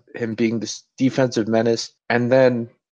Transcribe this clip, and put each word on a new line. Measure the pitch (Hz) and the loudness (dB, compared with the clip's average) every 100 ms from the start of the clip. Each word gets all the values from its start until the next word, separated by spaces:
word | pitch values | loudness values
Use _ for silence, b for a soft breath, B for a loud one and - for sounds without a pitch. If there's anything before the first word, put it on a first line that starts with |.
| _ | _
him | - 117 110 | -8 -6 -2
being | 113 113 | -2 -2
this | 95 - _ - | -6 -12 _ -2
defensive | 131 131 131 120 107 | -2 0 0 0 0
menace. | 113 117 113 - _ - | 0 2 0 -4 _ -4
And | 120 120 | -2 2
then | 131 127 120 117 _ _ | 4 4 2 -4 _ _